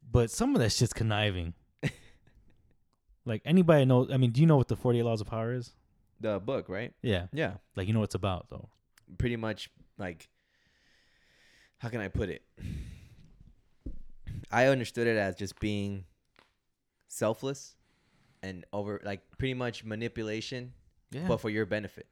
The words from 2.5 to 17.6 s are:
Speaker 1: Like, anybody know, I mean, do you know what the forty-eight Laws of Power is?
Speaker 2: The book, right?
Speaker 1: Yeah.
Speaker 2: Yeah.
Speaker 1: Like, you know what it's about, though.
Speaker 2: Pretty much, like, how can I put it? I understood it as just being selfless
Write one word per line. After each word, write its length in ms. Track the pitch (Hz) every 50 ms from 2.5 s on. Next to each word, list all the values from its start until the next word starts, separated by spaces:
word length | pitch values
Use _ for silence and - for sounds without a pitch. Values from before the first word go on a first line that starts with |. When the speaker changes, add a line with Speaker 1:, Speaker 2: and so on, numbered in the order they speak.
| - _ _ _ _ _ _ _ _ _ _ _ - _ _
Speaker 1:
Like, 200 | - 113 107 _
anybody 400 | - 156 190 185 160 165 147 135
know, 220 | 131 127 123 131 -
I 60 | 135 131
mean, 140 | 131 120
do 100 | 113 123
you 60 | 156 165
know 100 | 156 139
what 100 | 120 _
the 80 | 120
forty-eight 280 | - - 127 120 120 117
Laws 180 | 117 113 107
of 60 | 107 -
Power 260 | - 113 113 117 123
is? 200 | 127 120 - _ _ _ _ _ _ _ _ _ _
Speaker 2:
The 180 | 107 110 104 98
book, 280 | 92 110 135 120 - -
right? 220 | 92 98 113 - - _ -
Speaker 1:
Yeah. 240 | 131 104 90 87 95
Speaker 2:
Yeah. 220 | - 147 160 110 92 95 _ _ _
Speaker 1:
Like, 100 | - 95 92
you 60 | 110
know 60 | 113
what 60 | 107
it's 100 | 101 -
about, 320 | 95 92 101 92 85 - -
though. 180 | - - - - _ _ _ _ _ _ _ _ 85 92
Speaker 2:
Pretty 160 | - 123 120
much, 340 | 113 113 110 107 - - - _ _ - _ _ -
like, 280 | 104 92 87 80 - _ _ _ _ _ _ _ _ _ _ _ _ _ _ _ _ _ _ _ _ _ _ _ _ _ _ _ _ _ _ _
how 120 | - 117
can 120 | 113 120
I 60 | 104 95
put 220 | - - 113 92
it? 120 | 80 - _ _ _ - - - - - - - - - - - - - - - - - - - - _ _ _ _ _ _ - - - - - - - - - - - - -
I 140 | - 117 127 135
understood 380 | 139 131 120 - - 120 117
it 120 | 117 113 110
as 180 | 101 98 95
just 240 | - 104 95 - _
being 460 | - 107 104 101 101 101 101 98 92 - _ _ _ _ _ _ _ _ _ _ _ _ _ _ _ _ _ _ _ _
selfless 680 | - - 117 107 113 - - 135 143 -